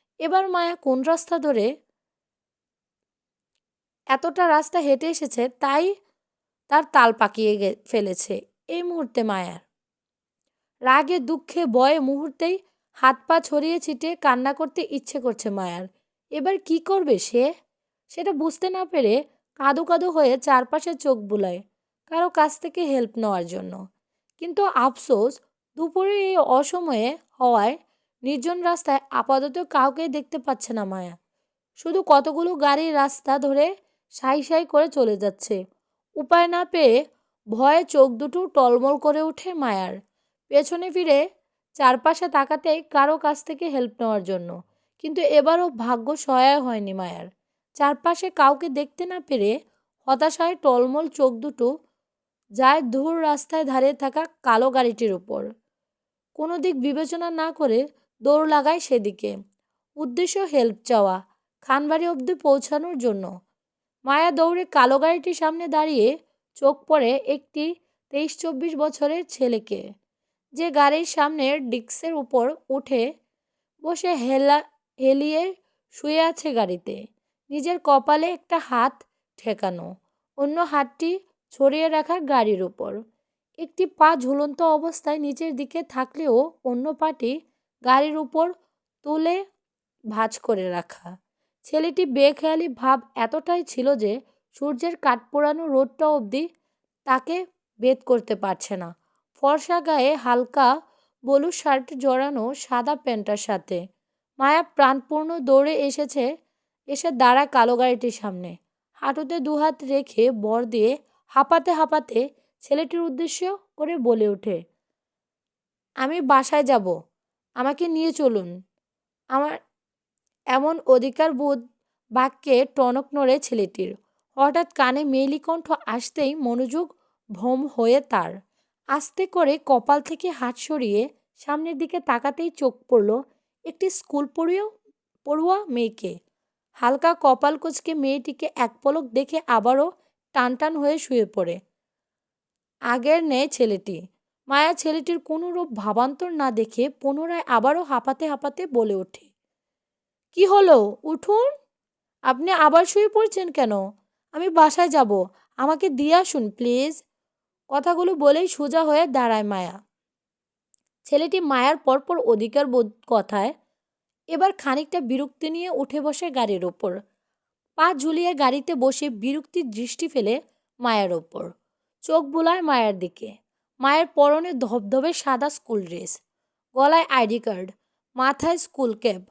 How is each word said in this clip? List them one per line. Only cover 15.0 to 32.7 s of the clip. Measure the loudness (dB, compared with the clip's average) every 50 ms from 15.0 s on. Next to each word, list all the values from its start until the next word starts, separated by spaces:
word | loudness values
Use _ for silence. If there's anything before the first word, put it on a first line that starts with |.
| -8 -8 -8 -6
করছে | -4 -4 -4 -4 -6 -6
মায়ার। | -6 -6 -6 -6 -8 -10 -12 -14 -16 _ _ _ _ _ _ _
এবার | -8 -4 -2 -2 -2 -2
কি | -2 -4 -4 -4
করবে | -2 -2 -2 0 2 2 2 0
সে, | 0 0 0 0 0 0 -2 -6 _ _ _ _ _ _ _ _ _ _
সেটা | -12 -6 -4 -4 -2
বুঝতে | -2 -2 -2 -2 -2 -4 -4
না | -4 -4 -6
পেরে | -2 0 0 2 2 2 0 -2 -4 _ _ _ _ _
কাঁদো | -2 0 0 0 0 0
কাঁদো | 0 0 2 2 0
হয়ে | 2 2 4 4 2 2
চারপাশে | 2 2 4 4 2 0 -4 -4 -4 -6 -6
চোখ | -2 0 0 0 0
বুলায় | -2 -4 -4 -2 -2 -2 -4 -8 -12 _ _ _ _ _ _ _ _
কারো | _ -2 -2 -2 0
কাছ | 2 2 2 2 2 -2
থেকে | -6 -8 -6 -4 -2
হেল্প | 0 0 0 -2 -2 -4
নেওয়ার | -4 -2 -2 -2 -2 -4
জন্য। | -6 -8 -10 -10 -12 -14 -14 -16 -18 _ _ _ _ _ _ _ _ _ _
কিন্তু | -12 -4 0 0 0
আফসোস, | 2 2 2 0 0 0 -2 -2 0 2 2 2 0 -2 -4 -12 _ _ _ _ _ _
দুপুরে | -8 -8 -4 -2 -2 0 0 0 0 -2 0
এই | 2
অসময়ে | 2 2 4 2 2 2 0 -2 -4 -4 -2 -2 -2 -2 -2 -4 -6 _ _ _ 0
হওয়ায় | 2 2 4 4 2 2 0 -4 -10 _ _ _ _ _ _ _ -6
নির্জন | -4 -4 -2 -2 -4 -4 -2 -2
রাস্তায় | -2 -2 0 0 0 -2 -2 -2 _
আপাতত | -4 -4 0 0 0 0 0 -2 -4 -6
কাউকেই | -6 -2 0 2 2 2 2 -2 -4 -4
দেখতে | -4 -6 -6 -6 -10 -8
পাচ্ছে | -4 -4 -4 -4 -4 -6 -4
না | -6 -6
মায়া। | -6 -8 -8 -10 -12 -14 -18 _ _ _ _ _ _ _ _ _ _ _
শুধু | -12 -6 -4 -2 -2 4
কতগুলো | 6 6 6 6 2 -2 -2 -2 -2 -2
গাড়ি | 0 2 2